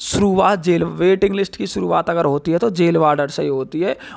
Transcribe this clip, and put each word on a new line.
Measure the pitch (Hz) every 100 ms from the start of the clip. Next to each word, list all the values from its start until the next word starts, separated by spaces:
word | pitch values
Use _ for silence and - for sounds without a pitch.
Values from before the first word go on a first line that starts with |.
शुरुआत | - - 202 185 185 202
जेल, | 165 170
वेटिंग | 165 160 180 196 202
लिस्ट | 196 196 -
की | 196
शुरुआत | 196 180 170 165
अगर | 170
होती | 160 143 165
है | 165
तो | 233
जेल | 175 170 165
वार्डर | 156 147 143
से | -
ही | 151
होती | 135 131 156
है। | 185 - -